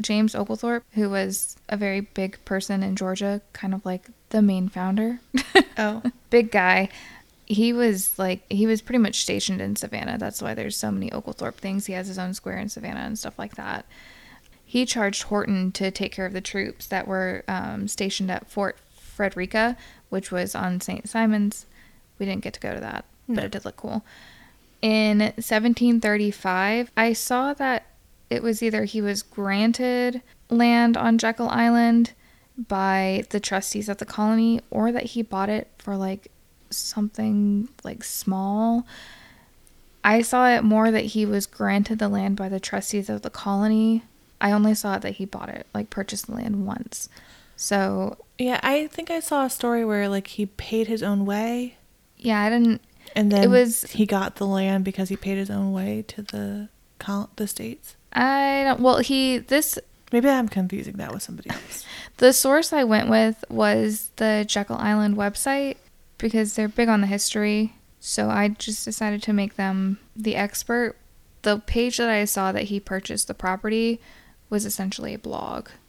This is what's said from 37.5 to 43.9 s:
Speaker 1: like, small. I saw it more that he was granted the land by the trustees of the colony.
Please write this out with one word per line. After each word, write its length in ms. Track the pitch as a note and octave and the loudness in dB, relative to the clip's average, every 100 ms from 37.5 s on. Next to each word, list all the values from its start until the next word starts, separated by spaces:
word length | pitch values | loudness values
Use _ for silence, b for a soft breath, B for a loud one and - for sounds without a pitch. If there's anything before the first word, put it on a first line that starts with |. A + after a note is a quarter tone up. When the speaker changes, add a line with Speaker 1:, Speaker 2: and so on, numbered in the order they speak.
| G3+ A3+ - | 2 -2 -8
Speaker 1:
like, 180 | - - | -14 -12
small. 840 | - - - F#3+ G3 G#3 A3+ A#3 B3 B B B B B B B _ _ _ _ | -10 -6 -4 -2 -2 0 2 0 -2 B B B B B B B _ _ _ _
I 200 | G3+ A3 | 4 4
saw 260 | A#3 B3+ B3+ | 4 4 6
it 160 | A#3 | 6
more 260 | A3 G#3+ A3 | 6 4 4
that 140 | A3 | 2
he 220 | - G#3+ G#3 | 0 0 0
was 180 | G3+ G3 | 0 -4
granted 520 | - G3+ G3+ G#3 A3 | -2 0 2 2 0
the 100 | G#3 | 0
land 280 | G3+ G3 G3 | 0 0 -2
by 120 | F#3+ | -2
the 100 | F#3+ | -4
trustees 500 | F#3+ G3+ F#3+ G#3 G3 | -4 -6 -4 -4 -4
of 100 | G#3+ | -6
the 80 | A#3+ | -8
colony. 760 | - - G3 G#3+ A3 A3 | -8 -2 2 4 4 4